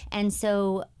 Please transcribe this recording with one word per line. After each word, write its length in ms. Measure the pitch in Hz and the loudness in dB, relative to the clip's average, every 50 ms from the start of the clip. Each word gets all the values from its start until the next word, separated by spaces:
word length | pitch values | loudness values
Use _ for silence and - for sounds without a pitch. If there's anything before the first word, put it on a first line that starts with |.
| - - - | -12 -8 -4
And 200 | 208 202 208 196 | 0 0 0 0
so 520 | - - 214 202 202 202 196 190 190 - - - - | 0 0 2 2 2 2 2 0 -2 -4 -8 -14 -20